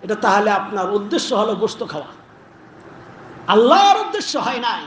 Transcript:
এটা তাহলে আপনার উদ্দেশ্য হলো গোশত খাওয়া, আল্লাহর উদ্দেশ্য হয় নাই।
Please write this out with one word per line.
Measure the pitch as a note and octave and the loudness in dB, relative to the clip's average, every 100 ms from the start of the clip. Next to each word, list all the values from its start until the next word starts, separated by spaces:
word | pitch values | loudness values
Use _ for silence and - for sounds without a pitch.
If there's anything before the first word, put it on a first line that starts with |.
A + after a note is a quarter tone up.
এটা | F#3 | -6
তাহলে | G#3+ A3+ G3 G#3+ | -2 2 2 2
আপনার | G3 G3 G#3 F#3 | 0 -2 -6 -2
উদ্দেশ্য | G#3 G3+ E4 - | -2 -2 -4 -2
হলো | A#3 A3 | 0 0
গোশত | G3+ G#3 - G3+ | 0 -4 -4 -10
খাওয়া, | D3 D3+ - - - - - - - - - - - - - - | -10 -12 -18 -20 -20 -20 -20 -20 -20 -20 -20 -20 -20 -20 -18 0
আল্লাহর | G3+ B3 F4 G4+ G4 | 4 6 6 6 4
উদ্দেশ্য | G4+ G4+ - C#4 | 0 -6 -6 -6
হয় | A#3 B3+ | -4 -4
নাই। | A#3+ F#3 | -6 -6